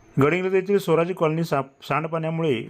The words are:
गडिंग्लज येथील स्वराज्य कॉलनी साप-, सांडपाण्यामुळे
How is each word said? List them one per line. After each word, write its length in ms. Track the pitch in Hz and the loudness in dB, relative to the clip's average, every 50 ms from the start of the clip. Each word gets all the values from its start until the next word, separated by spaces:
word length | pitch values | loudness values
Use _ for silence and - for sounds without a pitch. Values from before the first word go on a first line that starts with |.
| - _ - 139 135 | -20 _ 0 2 2
गडिंग्लज 320 | 147 160 180 185 190 190 | 2 2 2 0 0 0
येथील 240 | 190 185 190 202 196 | 0 2 2 0 0
स्वराज्य 360 | 190 - 160 156 170 175 190 | 2 2 2 2 2 0 -2
कॉलनी 300 | - 175 156 156 165 170 | 0 0 0 0 0 -2
साप-, 400 | 160 156 139 135 - _ _ - - | -2 -2 -2 -2 -4 _ _ -6 -4
सांडपाण्यामुळे 760 | 139 143 160 160 165 165 160 160 165 160 165 156 127 110 - - | -2 -2 -2 -2 -4 -4 -4 -4 -4 -2 0 0 0 0 -2 -4